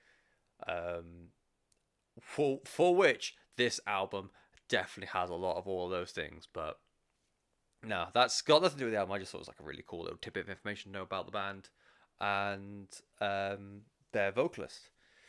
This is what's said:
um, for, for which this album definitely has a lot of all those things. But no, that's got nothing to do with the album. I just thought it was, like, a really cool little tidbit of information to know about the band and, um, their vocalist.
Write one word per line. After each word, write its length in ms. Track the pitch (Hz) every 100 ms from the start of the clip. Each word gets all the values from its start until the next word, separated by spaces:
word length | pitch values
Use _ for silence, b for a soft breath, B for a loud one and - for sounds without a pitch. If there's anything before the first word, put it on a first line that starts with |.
| b b b b b _ -
um, 600 | 87 87 85 85 85 85 _ _ _ _ _ _ _ _ -
for, 420 | - - 143 135
for 300 | - - 180
which 400 | 180 165 110 - b b -
this 220 | 120 - 104
album 440 | 98 98 98 98 b b b -
definitely 420 | 107 90 98 95 95
has 100 | 90
a 60 |
lot 220 | 85 92 85
of 100 | 95
all 220 | 92 90
those 240 | 90 90
things. 340 | 87 76 80 -
But 280 | 85 76 - _ _ _ _ _ _ _ _ _ _
no, 220 | 110 92 87
that's 260 | 120 123 -
got 220 | - 156
nothing 160 | 180 143
to 60 |
do 0 | 120
with 80 |
the 60 | 104
album. 120 | 92
I 60 | 101
just 140 | 90
thought 60 | -
it 20 |
was, 80 | -
like, 120 | -
a 40 |
really 200 | 76 80
cool 200 | - 85
little 140 | 82 -
tidbit 260 | - 95
of 60 | 92
information 420 | 90 104 101 98
to 60 | 95
know 40 |
about 240 | 92 95 90
the 60 |
band 380 | 104 98 98 - b b b b _
and, 680 | 101 98 101 98 98 101 98 - - _
um, 600 | 101 98 98 101 98 101 - _ _
their 180 | 110 98
vocalist. 600 | 107 170 - 78 - - _ B B